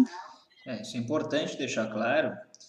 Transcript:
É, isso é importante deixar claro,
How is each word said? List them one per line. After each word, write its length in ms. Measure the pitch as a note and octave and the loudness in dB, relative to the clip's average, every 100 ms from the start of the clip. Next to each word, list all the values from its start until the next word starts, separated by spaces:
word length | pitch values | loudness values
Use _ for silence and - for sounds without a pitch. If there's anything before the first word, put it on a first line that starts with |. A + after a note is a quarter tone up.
| B3+ - - - - - - | 10 4 -12 -18 -20 -18 -10
É, 140 | A#2+ | -8
isso 140 | - B2 | -6 -6
é 20 | |
importante 580 | A#2 D3+ C3+ C#3+ F#3 - | 0 0 2 0 0 -2
deixar 300 | B2+ A#2+ G#2+ | -2 0 0
claro, 420 | G#2+ A#2 D3 C3 F#2+ - - | 0 2 4 2 -2 -12 -20